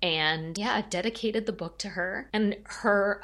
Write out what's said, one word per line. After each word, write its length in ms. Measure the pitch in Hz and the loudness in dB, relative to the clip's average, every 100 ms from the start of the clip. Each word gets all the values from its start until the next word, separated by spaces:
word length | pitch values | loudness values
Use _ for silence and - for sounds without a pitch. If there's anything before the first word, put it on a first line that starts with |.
and, 560 | 180 160 156 160 160 170 | 0 2 2 0 -2 -4
yeah, 240 | 226 220 214 | 0 0 0
dedicated 560 | 180 220 226 226 220 220 | -2 -2 -2 -2 0 -2
the 60 | |
book 260 | 185 170 - | -4 -6 -8
to 100 | 202 | -8
her. 400 | 185 180 196 262 | -4 -4 -4 -2
And 240 | 214 208 202 | 2 2 0
her 560 | - - 226 202 202 202 | -6 -2 4 4 4 0